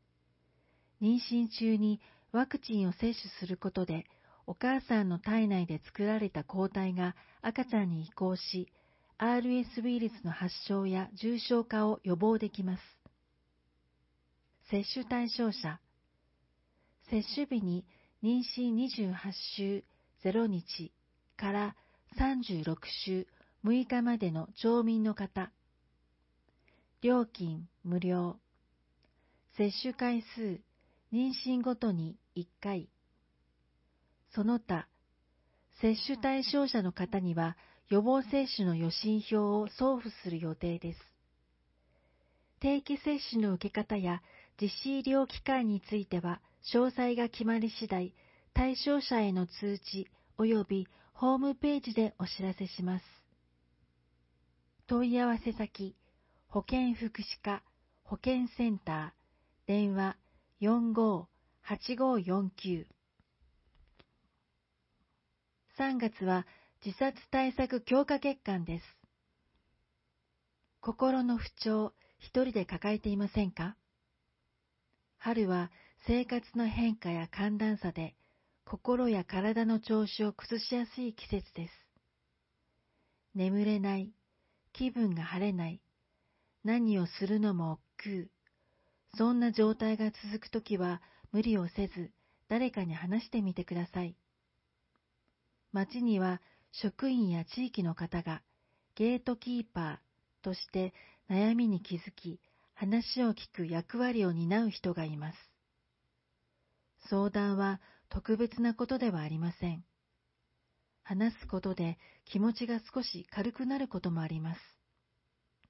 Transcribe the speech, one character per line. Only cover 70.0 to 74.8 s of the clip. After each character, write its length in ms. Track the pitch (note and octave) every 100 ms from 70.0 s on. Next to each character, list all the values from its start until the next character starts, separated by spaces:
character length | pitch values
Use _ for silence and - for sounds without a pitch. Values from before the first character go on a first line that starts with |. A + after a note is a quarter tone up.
| _ _ _ _ _ _ _ _
心 440 | - A3+ C4 C4
の 140 | B3 A#3
不 120 | -
調、 380 | - A3 G#3+ G#3+ - _ _
一 260 | - B3+
人 80 | C4
で 120 | A3
抱 300 | F3+ F3 G#3
え 40 | G#3+
て 80 | G#3+
い 80 | G3+
ま 100 | G3+
せ 160 | -
ん 60 | F#3+
か？ 260 | - E3+ G#3+ _ _ _ _ _ _ _ _ _ _